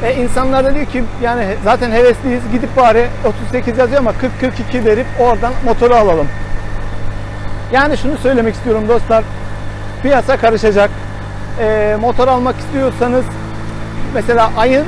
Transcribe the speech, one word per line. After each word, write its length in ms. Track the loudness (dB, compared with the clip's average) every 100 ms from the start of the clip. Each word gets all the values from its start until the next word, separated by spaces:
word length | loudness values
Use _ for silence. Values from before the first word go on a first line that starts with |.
e, 120 | -2 0
insanlar 500 | 0 2 2 2 2
da 100 | 2
diyor 100 | 0
ki, 180 | -2 -4 -2
yani 180 | -2 -2
he-, 160 | -2 -2
zaten 280 | 0 0 2
hevesliyiz, 500 | 4 4 4 0 -2 -2
gidip 260 | -2 0 4
bari 300 | 4 4 2 0 -2
otuz 260 | -2 -4
sekiz 260 | -2 -2 0
yazıyor 220 | 2 2
ama 120 | 0
kırk 280 | 0 -4 -2
kırk 200 | -4 -4
iki 260 | -4 0 2
verip 200 | 2 0 0
oradan 340 | 2 2 0 0 2
motoru 300 | 2 4 4
alalım. 320 | 4 2 0 -2 -2 -2 -2 -4 -4 -2 -2 -2 -8 -8 -6 -6 -2
Yani 260 | 0 2 0
şunu 200 | -2 0
söylemek 380 | 0 2 0 -2
istiyorum 280 | -2 -2 2
dostlar, 360 | 2 4 2 0 -6 -6 -6 -6 -6 -8 -4
piyasa 360 | 2 2 2 2
karışacak. 520 | 2 2 2 2 2 -2 -8 -10 -10 -8 -6 -2
E, 380 | 0 0 0 0
motor 260 | 0 2 2
almak 280 | 2 0 -4
istiyorsanız 680 | -4 -2 -2 0 0 0 -2 -6 -8 -8 -8 -8 -8 -4 -4 -2
mesela 360 | 0 2 2 2
ayın 280 | 2 2